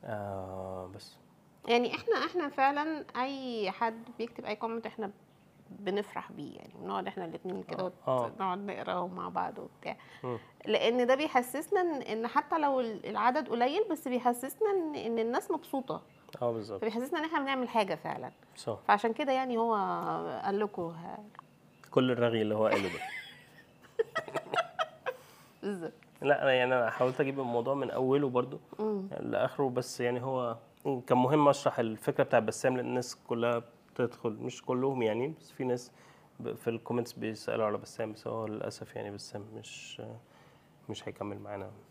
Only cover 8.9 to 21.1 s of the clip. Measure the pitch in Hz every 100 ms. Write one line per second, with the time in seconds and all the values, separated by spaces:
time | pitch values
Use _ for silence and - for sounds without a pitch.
8.9 | 180 180 180 175 180 180 - - - -
9.9 | - - - 127 117 - - - 214 208
10.9 | 247 240 262 302 262 247 277 330 392 349
11.9 | 294 - 220 226 277 302 339 294 262 240
12.9 | 208 - 208 220 254 277 233 247 320 440
13.9 | 311 - 247 247 247 262 - 440 392 330
14.9 | 285 220 233 226 254 403 330 - 269 254
15.9 | 170 - - - - 120 113 104 98 214
16.9 | 220 262 349 320 320 277 269 240 233 196
17.9 | 160 - 151 127 - - - - 104 -
18.9 | 202 226 226 294 262 262 233 233 220 185
19.9 | 175 175 165 165 127 - 196 208 208 170
20.9 | 165 170